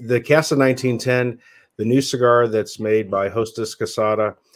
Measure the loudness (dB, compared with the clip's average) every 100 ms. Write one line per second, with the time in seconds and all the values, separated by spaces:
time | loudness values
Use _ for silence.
0 | -4 -2 2 2 2 2 2 2 -2 -2
1 | 0 0 0 -4 _ _ _ -6 0 0
2 | 0 2 4 4 4 0 -4 -6 0 0
3 | 0 -2 -2 -2 -4 -6 -10 -6 -8 -2
4 | -2 0 -2 -4 _